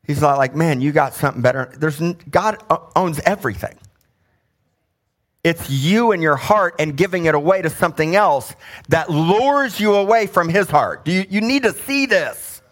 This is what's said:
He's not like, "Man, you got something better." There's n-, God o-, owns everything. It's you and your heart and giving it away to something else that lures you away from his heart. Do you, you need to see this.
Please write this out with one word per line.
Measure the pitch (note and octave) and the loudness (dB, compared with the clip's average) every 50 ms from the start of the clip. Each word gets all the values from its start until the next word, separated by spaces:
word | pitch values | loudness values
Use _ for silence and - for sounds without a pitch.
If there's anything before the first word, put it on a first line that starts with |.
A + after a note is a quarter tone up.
He's | _ - D3 C#3+ | _ -4 0 2
not | D3+ D3 C#3 C#3 | 4 4 4 4
like, | C3+ B2+ C#3 | 0 0 0
"Man, | D3+ E3 E3 D3 B2 | 0 0 0 0 0
you | C3 D3 | -2 0
got | C#3+ D#3 C#3+ C3+ | 2 0 0 0
something | - - - C#3 - A#2+ | -2 -2 -2 -2 -2 2
better." | A#2+ B2 B2+ C3+ B2+ - - | 0 0 0 0 -6 -8 -6
There's | C3+ D3+ D#3 C#3+ D3 | -4 -4 -4 -4 -2
n-, | E3 E3+ F3 - - C3 | -4 -6 -6 -8 -14 -2
God | - F3 F#3+ A3 G#3+ G#3+ - - | -2 0 0 0 -4 -4 -4 -4
o-, | D#3+ - - - - | -4 -4 -4 -2 -2
owns | E3 F#3+ F3 D#3 C#3+ | 0 0 0 -4 -2
everything. | - E3+ G3+ G3+ - B2 G2 E2 - - - _ _ _ _ _ _ _ _ _ _ _ _ _ _ _ _ _ _ _ _ _ _ _ _ _ _ _ _ _ _ _ _ _ _ | 0 -2 -2 0 -4 -6 -6 -6 -10 -12 -12 _ _ _ _ _ _ _ _ _ _ _ _ _ _ _ _ _ _ _ _ _ _ _ _ _ _ _ _ _ _ _ _ _ _
It's | E3+ E3 E3 - - | -2 -2 -2 -6 -6
you | C#3 C3+ C3+ E3 G3 A3+ A#3+ A3+ | -4 -2 0 0 2 2 2 2
and | G#3 F3 | 0 0
your | D#3+ D#3 D3 | 2 0 0
heart | B2+ - - G#3 G#3+ F#3+ F3 - - | 0 2 0 2 2 2 0 0 -2
and | D#3 D#3 C#3+ | -4 -4 0
giving | C#3 F#3 F#3+ F#3 F3+ E3+ | -2 -2 -2 0 0 0
it | D#3+ D3+ | 2 0
away | D3 D3 E3 F#3+ F#3+ | 2 2 2 0 2
to | E3+ D#3+ | 0 -4
something | - - F#3+ E3+ - - D#3 D#3+ F3 | -2 0 -2 -2 0 -2 -2 0 2
else | G3+ G#3+ F3+ D3 C3+ A2+ - - _ - - - - - - | 2 4 4 2 0 -2 -8 -18 _ -20 -20 -20 -20 -2 -2
that | D#3+ E3 D#3 - | 0 0 0 -2
lures | D#3+ D3 D#3+ E3 G3 G#3+ B3+ C#4 C#4+ C#4+ C#4 B3 F3+ - | -2 0 2 2 2 2 2 2 2 2 0 -2 -4 -2
you | G#3 G#3+ G3+ | 0 2 2
away | G3+ G3 G3 A3+ A3+ G#3+ | 2 4 4 2 2 2
from | F#3+ - F#3 E3+ E3 | 2 0 0 0 2
his | E3 G#3 F#3+ - | 0 0 0 2
heart. | D3+ D3 A#2+ F#2 D2+ - - | 2 2 2 0 -4 -6 -6
Do | D3 | -2
you, | F3+ F#3+ F#3+ F#3 | -2 -2 -2 -2
you | F#3+ G#3 | -4 -2
need | G#3+ A#3 C4+ C#4 B3+ | 0 0 0 0 0
to | G#3+ E3+ | -2 -4
see | - - - C#4 C#4 C4+ | -4 -8 -4 -2 -2 0
this. | B3 G#3 F#3 D3+ A#2 G2 - - - - - _ _ | 0 0 0 0 -2 -8 -12 -16 -18 -18 -20 _ _